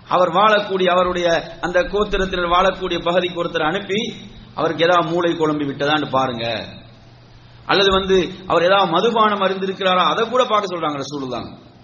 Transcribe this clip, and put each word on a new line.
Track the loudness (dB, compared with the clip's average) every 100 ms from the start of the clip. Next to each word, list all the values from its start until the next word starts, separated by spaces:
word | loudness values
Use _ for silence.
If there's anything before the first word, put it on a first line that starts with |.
| -2
அவர் | 0 2
வாழக்கூடிய, | 4 4 4 0 0 2
அவருடைய | 2 2 0 0 0 -2 -8
அந்த | -2 0
கோத்திரத்தில் | 0 -2 -2 -2 -2 -2 2
வாழக்கூடிய | 2 2 0 -4 -2
பகுதிக்கு | 0 0 0 -2
ஒருத்தர் | -4 -2 -2
அனுப்பி, | -2 -4 -4 -4 -10 -18 -20 -14 -4
அவருக்கு | -2 2 2
ஏதாவது | 4 2
மூளை | 0 0
குழம்பி | 0 0 0 -4
விட்டதான்னு | -2 0 0 0
பாருங்க, | 0 -2 -4 -4 -6 -8 -16 -20 -20 -20 -20 -20 -20 -20 -10 0
அல்லது | 2 4
வந்து | 2 2 2 2 -4 0
அவர் | 2
ஏதாவது | 4 4 2
மதுபானம் | 2 2 2 2 2 -2
அறிந்திருக்கிறாரா, | -2 -4 -2 0 2 2
அதை | 0 0
கூட | 0 2
பார்க்க | 0 -2
சொல்றாங்க | -4 -4 -4
ரசூலுல்லாஹ். | -8 -8 -8 -8 -10 -16 -20 -20